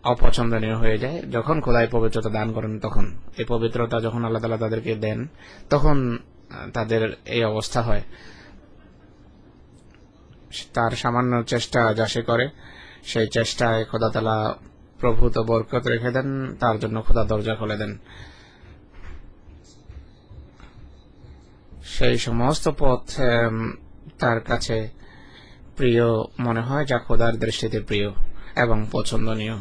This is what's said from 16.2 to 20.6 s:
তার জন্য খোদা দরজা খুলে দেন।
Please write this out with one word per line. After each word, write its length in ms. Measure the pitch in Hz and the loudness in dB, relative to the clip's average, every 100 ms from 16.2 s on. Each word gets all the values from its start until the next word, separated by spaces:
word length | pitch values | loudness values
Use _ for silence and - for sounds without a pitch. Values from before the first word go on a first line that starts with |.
| 139 135 131 | -4 -6 -8
তার 240 | - 120 110 | -2 -2 -2
জন্য 220 | 110 110 | -4 -2
খোদা 220 | 107 117 | 6 6
দরজা 320 | 107 107 107 | 6 0 -2
খুলে 220 | 110 107 104 | -6 -6 -6
দেন। 200 | 104 101 - - - - - _ - - - - - - - - - - - - - - - - _ - - - | -6 -10 -18 -20 -20 -20 -20 _ -20 -20 -20 -18 -16 -16 -18 -20 -20 -20 -20 -20 -20 -20 -20 -20 _ -20 -20 -20